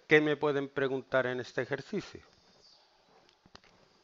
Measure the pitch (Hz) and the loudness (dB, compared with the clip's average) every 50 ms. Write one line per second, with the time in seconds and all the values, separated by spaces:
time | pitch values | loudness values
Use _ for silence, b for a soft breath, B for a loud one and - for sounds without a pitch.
0 | _ - 156 156 151 151 147 139 - 151 147 139 139 135 - - 135 135 131 135 | _ 6 6 6 6 4 2 0 0 0 0 0 -2 -4 -4 -2 -2 -2 -2 -4
1 | 127 - - 131 127 123 127 127 120 - - - 127 113 147 131 - - - 196 | -4 0 0 0 2 0 -2 -4 -6 -6 -6 -6 -4 -4 -6 -8 -8 -8 -8 -8
2 | - - - - - - - _ _ - - _ - - - - _ _ _ _ | -8 -8 -14 -20 -20 -20 -20 _ _ -20 -20 _ -20 -20 -20 -20 _ _ _ _
3 | _ _ _ - _ _ _ _ _ - - - - - - _ _ _ _ _ | _ _ _ -20 _ _ _ _ _ -20 -20 -20 -20 -20 -20 _ _ _ _ _